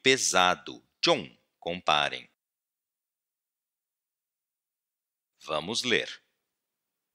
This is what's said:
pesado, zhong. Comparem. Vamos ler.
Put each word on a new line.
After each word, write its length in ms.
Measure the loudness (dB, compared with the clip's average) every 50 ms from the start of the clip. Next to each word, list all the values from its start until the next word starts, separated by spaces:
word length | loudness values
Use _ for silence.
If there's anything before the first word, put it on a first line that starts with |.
pesado, 840 | 2 2 2 4 2 2 2 4 4 4 2 0 -4 -12 -16 -16 _ _ _ _ 0
zhong. 360 | 0 0 0 -2 -10 -16 _ _ _ _ _
Comparem. 720 | -8 -8 -8 -4 0 0 2 2 2 0 -4 -8 -14 -16 _ _ _ _ _ _ _ _ _ _ _ _ _ _ _ _ _ _ _ _ _ _ _ _ _ _ _ _ _ _ _ _ _ _ _ _ _ _ _ _ _ _ _ _ _ _ _ _ _ _ _ _ _ _ _ _ _ _ _ _ _ _
Vamos 440 | -12 -8 -6 -6 -6 -6 -6 -6 -2
ler. 260 | 0 0 0 -2 -4 -10 -16 _ _ _ _ _ _ _ _ _ _ _ _ _ _ _ _ _ _ _